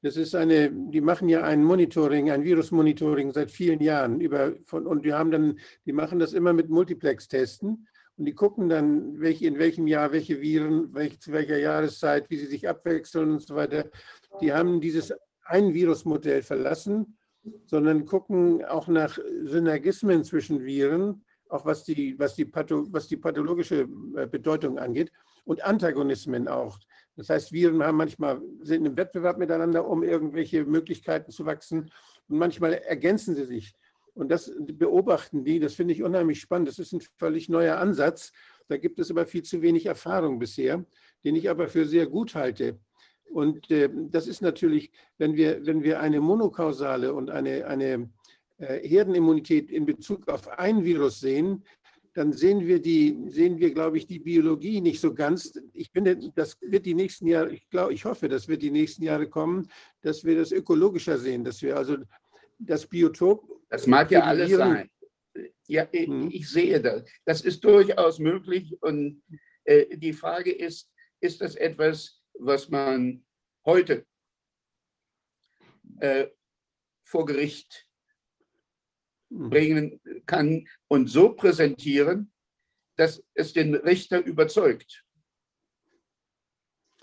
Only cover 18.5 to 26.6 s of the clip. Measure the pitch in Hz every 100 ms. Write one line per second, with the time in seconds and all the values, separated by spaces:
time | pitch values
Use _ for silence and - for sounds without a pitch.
18.5 | 165 - 160 175 160 151 - - - 151
19.5 | 165 165 151 160 196 208 170 156 156 -
20.5 | 143 131 139 139 165 202 202 _ _ _
21.5 | 147 147 156 - 147 135 131 143 - 147
22.5 | - 151 151 151 160 - 156 165 - 151
23.5 | 175 - 151 127 - - 139 135 - 156
24.5 | 156 147 135 131 120 165 _ _ _ -
25.5 | - 196 214 170 139 139 135 - 123 -
26.5 | 127